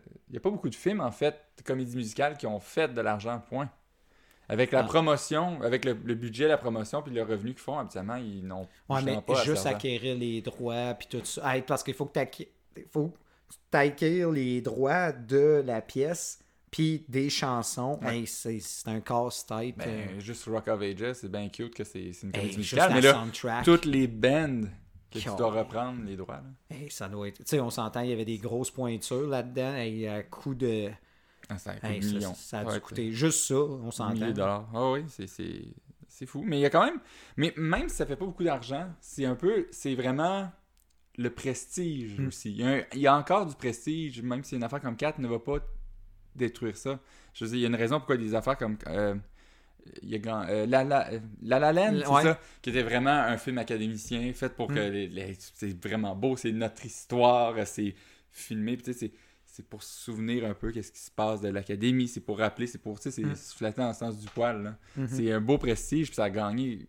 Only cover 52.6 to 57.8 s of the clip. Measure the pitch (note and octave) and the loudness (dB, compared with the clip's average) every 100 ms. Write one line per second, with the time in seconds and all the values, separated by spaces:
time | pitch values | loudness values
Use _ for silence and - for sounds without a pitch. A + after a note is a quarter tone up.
52.6 | - B2 A2+ B2 C3+ D3 A#2 A2+ - B2+ | -2 0 2 2 4 4 4 0 -2 -4
53.6 | A2+ A2+ A2 A2 - A#2+ A#2+ B2 C3 - | -2 -2 -2 -4 -4 -4 -4 -2 -4 -2
54.6 | A#2+ C#3+ G2+ G2+ F#2+ F2+ F#2+ F#2+ - - | -2 0 0 0 -4 -6 -8 -10 -14 -8
55.6 | G#2 F2 G2+ A2 G#2 F#2+ B2+ C3 A#2+ A2 | -6 -6 -4 -2 -2 0 0 0 0 0
56.6 | A2+ - A#2 - - B2 A#2+ B2 A#2 A2+ | -2 -4 -14 -14 -2 6 8 8 4 2
57.6 | G#2+ - | -2 -2